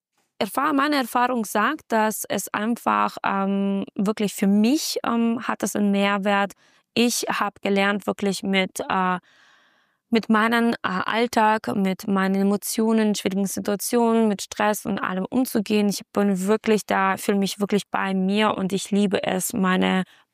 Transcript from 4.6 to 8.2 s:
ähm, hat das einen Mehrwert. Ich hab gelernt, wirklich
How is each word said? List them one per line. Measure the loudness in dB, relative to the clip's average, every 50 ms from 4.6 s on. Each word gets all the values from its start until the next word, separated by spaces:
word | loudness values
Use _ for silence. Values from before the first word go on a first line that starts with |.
| 4 4 2 0 -2 -4 -6 -4 -4
ähm, | -2 0 0 0 0 0 -2 -4 -6
hat | -4 -4
das | -4 -4 0
einen | 0 2 2
Mehrwert. | 2 2 2 2 0 0 0 2 2 2 0 -2 -4 -12 _ _ _ _ _ _ _
Ich | 0 2 2 0 -2 -2 -4
hab | -2 -2 -4 -4 -6 -4
gelernt, | -2 0 2 2 2 2 0 -2 -2 -4
wirklich | -4 -2